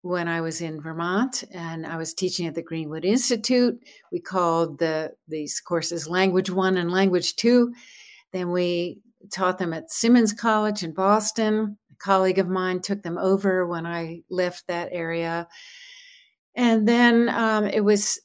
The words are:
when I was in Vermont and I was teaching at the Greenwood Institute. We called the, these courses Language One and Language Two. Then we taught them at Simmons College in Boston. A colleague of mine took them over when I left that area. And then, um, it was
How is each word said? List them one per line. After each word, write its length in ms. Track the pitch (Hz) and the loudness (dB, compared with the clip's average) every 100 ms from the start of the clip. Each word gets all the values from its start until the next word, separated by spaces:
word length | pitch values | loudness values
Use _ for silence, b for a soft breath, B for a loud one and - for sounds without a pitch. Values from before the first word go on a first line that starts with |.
when 260 | 180 180 170 | -4 -4 -2
I 140 | 165 | -2
was 180 | 165 160 | -4 -4
in 200 | 170 156 | -8 -8
Vermont 600 | 160 160 170 190 254 - - | -10 -6 -2 0 0 -4 -8
and 320 | 180 165 165 | -12 -10 -10
I 120 | 160 165 | -8 -8
was 180 | 160 | -6
teaching 320 | - 185 - 165 | -4 -4 -4 -4
at 80 | |
the 80 | 165 | -6
Greenwood 420 | - 160 151 156 | -8 -8 -8 -4
Institute. 760 | 180 247 - 240 240 247 247 240 b b b | 0 2 2 0 2 2 2 0 b b b
We 80 | 175 | -10
called 580 | - 185 170 165 160 139 | -4 0 2 2 0 0
the, 360 | 165 156 156 - - | -2 -2 -6 -12 -10
these 340 | 156 147 - | -8 -6 -8
courses 460 | - 170 156 170 151 | -2 -4 -2 -8 -2
Language 440 | 180 190 185 196 | 2 4 2 2
One 260 | 185 190 185 | 0 2 2
and 160 | 175 | 0
Language 420 | 185 196 180 170 | 2 4 2 0
Two. 380 | - 233 247 240 B B B B B B | 0 4 6 4 B B B B B B
Then 200 | 190 175 | -6 -2
we 480 | 180 175 175 175 - _ _ - | -2 0 -2 -4 -8 _ _ -14
taught 260 | - 185 190 | -2 -2 0
them 140 | 175 | -4
at 180 | 165 - | -6 -6
Simmons 420 | - 233 247 214 | 0 4 6 4
College 520 | 214 226 214 214 208 | 0 0 2 0 -2
in 80 | 170 | -6
Boston. 840 | 156 190 214 208 - 214 214 214 208 _ | 0 2 4 2 0 0 0 -2 -6 _
A 60 | _ | _
colleague 420 | 196 190 185 185 | 0 4 4 2
of 100 | 175 | 0
mine 320 | 185 185 180 | 0 0 -2
took 220 | 190 202 | -4 -6
them 160 | 170 175 | -6 -2
over 480 | 190 196 196 185 175 | 2 2 2 0 0
when 200 | 170 170 | -4 -6
I 360 | 170 165 170 _ | -6 -6 -10 _
left 380 | 180 180 180 - | -2 -2 -4 -8
that 220 | 170 170 | -6 -6
area. 560 | 175 165 165 165 170 170 B B B B B B B B B _ | -6 -4 -4 -2 -4 -8 B B B B B B B B B _
And 320 | - 240 226 214 | 0 2 4 4
then, 420 | 240 240 233 233 | 6 6 6 2
um, 360 | - 220 214 208 | 0 0 0 0
it 140 | 220 | 2
was 400 | 202 208 - - | 4 2 2 -4